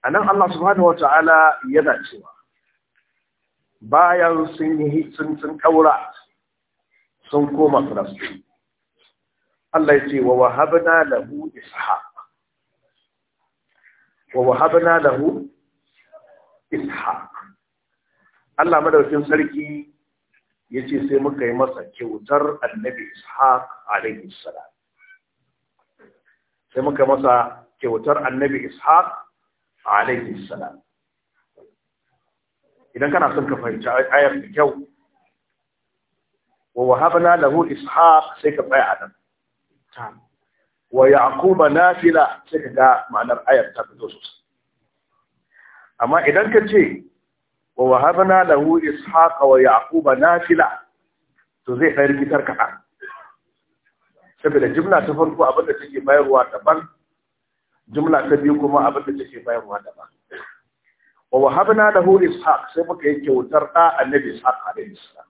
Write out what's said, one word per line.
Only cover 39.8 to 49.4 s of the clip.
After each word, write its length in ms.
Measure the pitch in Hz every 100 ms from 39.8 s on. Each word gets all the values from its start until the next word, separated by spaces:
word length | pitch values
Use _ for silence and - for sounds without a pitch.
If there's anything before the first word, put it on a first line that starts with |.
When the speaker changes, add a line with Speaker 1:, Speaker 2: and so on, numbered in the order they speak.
| _
Speaker 2:
Na'am. 280 | - 113 107 _ _ _ _ _ _ _
Speaker 1:
"Wa 120 | 123
Yaquba 640 | 135 139 123 - 185 180 151
nafila," 720 | 147 180 175 170 160 143 - _
sai 140 | 160
ka 60 | 127
ga 320 | 123 127 123 -
ma'anar 340 | 107 120 120 -
ayar 260 | 135 110
ta 80 | 120
fito 240 | - 107 110
sosai. 320 | - - _ _ _ _ _ _ _ _ _ _ _ _ _ _ - _ _
Amma 200 | - 165
idan 280 | 147 160 214
ka 80 | 220 214
ce, 360 | 208 160 - - _ _ _ _ _ _ -
"Wa 180 | 127 127
wahabna 480 | 147 175 190 185
lahu 320 | 180 143 156 165
Ishaqa 600 | 156 147 - 165 165 -